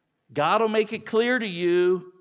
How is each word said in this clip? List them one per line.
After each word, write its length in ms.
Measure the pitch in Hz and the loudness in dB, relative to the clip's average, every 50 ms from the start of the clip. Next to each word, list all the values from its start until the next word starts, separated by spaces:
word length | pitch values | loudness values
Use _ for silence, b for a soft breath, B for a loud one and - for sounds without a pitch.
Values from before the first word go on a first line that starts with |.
| _ _ _ _ _ _ 113 | _ _ _ _ _ _ -4
God 280 | 143 147 160 190 214 | -2 0 0 2 2
will 80 | 226 220 | 2 2
make 220 | 214 220 220 214 | 0 0 -2 -2
it 140 | 220 220 220 | -6 -10 -10
clear 320 | - - 220 233 240 247 254 | -2 0 0 2 2 0 0
to 100 | 226 208 | -2 -4
you. 640 | 175 170 175 175 175 180 180 180 185 180 180 - - _ | -4 -2 0 2 2 2 2 2 0 -2 -4 -10 -20 _